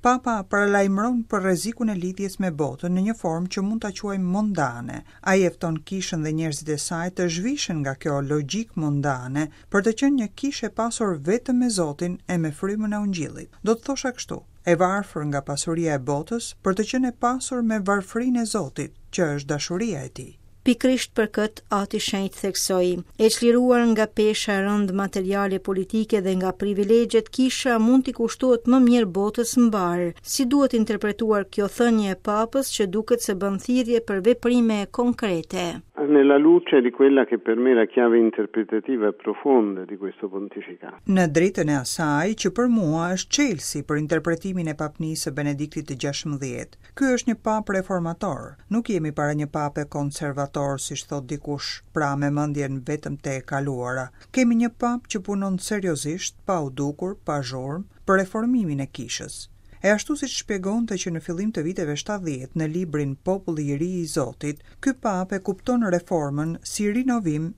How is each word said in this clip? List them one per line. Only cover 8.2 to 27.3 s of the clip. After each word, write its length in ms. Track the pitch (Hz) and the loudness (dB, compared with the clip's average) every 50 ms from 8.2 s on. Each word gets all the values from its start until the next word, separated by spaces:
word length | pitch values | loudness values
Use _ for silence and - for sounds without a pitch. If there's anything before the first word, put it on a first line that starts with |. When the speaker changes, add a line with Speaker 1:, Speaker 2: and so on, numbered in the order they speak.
| 143 135 | -2 0
Speaker 1:
logjik 420 | 151 151 147 131 156 208 226 - - - | -2 -2 -2 -2 -4 -4 -4 -4 -4 -2
mondane 720 | 156 147 143 143 139 147 135 127 123 127 135 143 156 151 - - - - | 0 0 0 0 0 0 -2 -2 -4 -4 -4 -4 -4 -4 -6 -18 -14 -2
për 160 | - 202 190 | 0 2 2
të 100 | 226 220 - | 2 0 2
qenë 220 | 277 277 285 269 | 2 2 2 2
një 80 | 220 208 - - | 0 -4 -6 -6
kishë 300 | - 277 277 - - 208 | -6 -6 -4 -4 -6 -6
e 20 | |
pasur 480 | - - 220 240 226 - 233 202 180 147 | -4 -2 -4 -2 -2 -2 -2 -2 -2 -2
vetëm 400 | 139 160 202 240 240 - 254 247 | 0 0 0 0 0 0 0 2
me 80 | 247 247 | 2 2
Zotin 480 | 220 190 170 151 143 - 175 175 180 - - | 2 0 -2 -2 -2 -4 -6 -6 -6 -8 -6
e 140 | - 185 170 | -4 -2 0
me 80 | 160 156 | 0 -2
frymën 480 | 147 - - 190 202 214 214 208 208 | -4 -4 -4 -4 -2 -2 -4 -2 -2
e 60 | 208 208 | -2 -2
Ungjillit. 560 | 202 190 165 147 - - - - - _ - | -2 -2 -4 -4 -6 -8 -14 -16 -18 _ -6
Do 160 | - 202 226 | 0 0 0
të 140 | 226 - - | 0 0 -6
thosha 240 | 277 254 - 262 247 | -6 -4 -4 -6 -6
kështu: 240 | - - - - - - - - - - | -6 -10 -10 -10 -12 -12 -18 -20 -6 2
e 100 | 175 175 160 | 2 4 4
varfër 460 | 185 180 190 202 196 - - 165 151 147 | 4 2 2 -2 -4 -6 -6 -6 -4 -2
nga 120 | 143 143 | -4 -4
pasuria 540 | 139 - 143 139 - 175 165 165 170 160 147 139 | -4 -4 -6 -6 -4 -4 -2 -2 0 0 0 -2
e 40 | 127 135 | -2 -2
botës 420 | 143 143 156 - 233 233 - - - - | -4 -4 -4 -4 -6 -6 -6 -8 -14 -4
për 160 | _ 196 185 185 | _ -2 0 0
të 80 | 214 - | 0 0
qenë 200 | - 262 254 247 | 0 0 0 0
e 60 | 240 - - | -2 0 0
pasur 400 | 240 254 254 - - 269 247 233 | 0 0 0 -4 -4 -4 -2 0
me 140 | 226 220 220 190 196 | 0 0 0 2 2
varfërinë 560 | 202 202 190 - - 226 247 262 247 240 233 | 0 0 0 -2 -4 -2 0 0 0 0 0
e 20 | 214 | -2
Zotit, 420 | - 214 165 135 - - 143 - - - - - | -2 -4 -4 -4 -6 -8 -8 -8 -8 -18 -20 -8
që 240 | - - 180 151 143 | -2 0 0 0 0
është 140 | 143 143 139 | -4 -2 -4
dashuria 540 | 156 143 - - 170 185 226 233 185 139 131 | -4 -4 -2 -4 -4 -4 -2 -4 -4 -6 -8
e 80 | 131 - - | -12 -12 -14
tij. 140 | 127 - - - - - - - | -16 -16 -18 -20 -20 -20 -20 -2
Speaker 2:
Pikrisht 480 | - - 240 240 - 254 262 240 - - _ - | 2 2 2 4 4 2 2 2 -2 -4 _ -2
për 80 | 214 208 - | -2 0 0
këtë, 260 | - 208 214 - - - - 214 | -2 -2 -2 -4 -10 -6 -2 -2
Ati 240 | 202 196 196 - 214 | -2 -2 -2 -4 -4
Shenjtë 400 | - - - 196 196 185 - - | -2 -2 -2 -2 -2 -4 -6 -4
theksoi: 520 | - 196 190 - - - 190 185 180 180 180 180 175 - - - | -4 -4 -2 -2 -2 0 2 2 2 2 0 -2 -6 -12 -2 2
"E 80 | 226 220 220 | 4 4 4
çliruar 480 | - 233 240 233 247 247 247 247 240 240 233 | 4 4 4 6 6 6 4 4 4 6 4
nga 160 | 226 220 214 | 4 2 2
pesha 540 | 214 - - 208 214 214 - - - 202 196 | 0 2 2 2 2 2 0 -2 0 0 0
e 20 | |
rënd 300 | 196 202 208 208 208 190 180 | 0 0 0 0 0 0 0
materiale 640 | 196 196 190 - 202 190 185 196 202 202 196 185 190 | -2 -2 -2 -2 -4 -2 0 0 0 0 0 -2 -2
politike 640 | 190 - 190 190 190 - - 220 220 214 226 208 | -2 -2 -2 -2 -2 -2 -2 -2 0 2 0 0
dhe 140 | 185 190 190 185 | 2 2 0 2
nga 140 | 185 202 | 0 -2
privilegjet, 800 | - - 196 202 202 185 202 196 226 233 233 - - 226 220 - | -2 -2 -2 -2 0 0 4 4 6 4 4 4 2 2 2 2